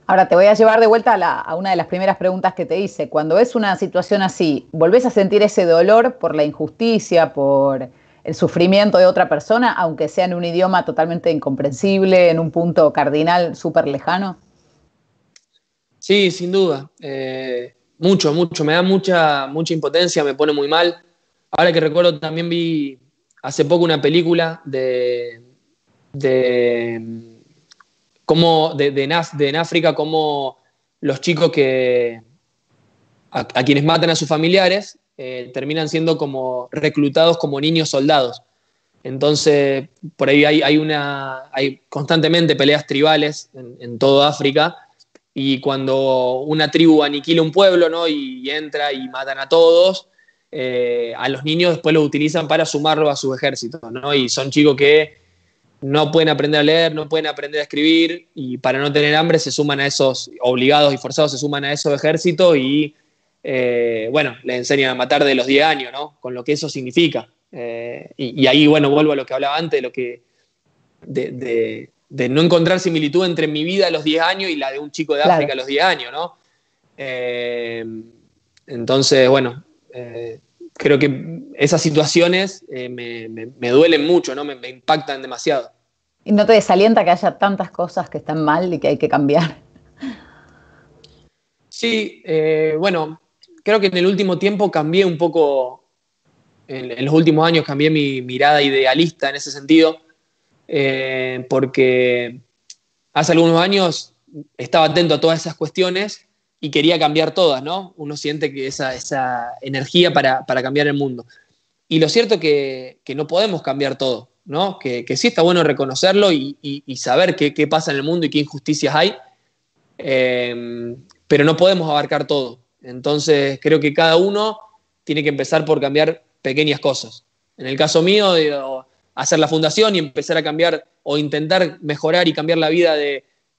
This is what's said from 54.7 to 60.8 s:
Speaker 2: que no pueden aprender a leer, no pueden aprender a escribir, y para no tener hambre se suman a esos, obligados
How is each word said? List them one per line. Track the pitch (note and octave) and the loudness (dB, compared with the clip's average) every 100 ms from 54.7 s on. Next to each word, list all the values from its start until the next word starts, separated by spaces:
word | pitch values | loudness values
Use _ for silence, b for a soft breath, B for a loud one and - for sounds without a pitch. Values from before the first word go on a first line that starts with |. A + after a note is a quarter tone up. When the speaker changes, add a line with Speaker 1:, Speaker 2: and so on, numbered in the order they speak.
| C3 | 4
Speaker 2:
que | C#3 D3+ D3+ - _ _ _ _ _ _ | 4 4 2 -6 _ _ _ _ _ _
no | C#3 D3 D3+ | -2 0 2
pueden | E3 D#3 | 2 2
aprender | C#3+ C#3+ D3+ | 2 0 2
a | |
leer, | D3 E3 E3 D#3 | 2 2 2 -2
no | D3+ | -4
pueden | D#3+ D#3 | -4 -4
aprender | D3 C#3+ D3+ | -8 -8 -8
a | |
escribir, | C#3+ C#3+ D#3 E3 E3 E3+ - | -6 0 2 2 2 -4 -14
y | - B2+ B2 | -14 -10 -4
para | C3 C3+ | -2 -2
no | D3 | -2
tener | D3 D3 D3+ | 0 2 2
hambre | E3+ D#3+ | 2 0
se | C#3 | 0
suman | C#3 D3 C#3 | -2 -2 -2
a | C#3 | -2
esos, | - C3+ B2 - - | 0 0 -2 -8 -4
obligados | B2 B2+ C3 D3 | -2 2 2 4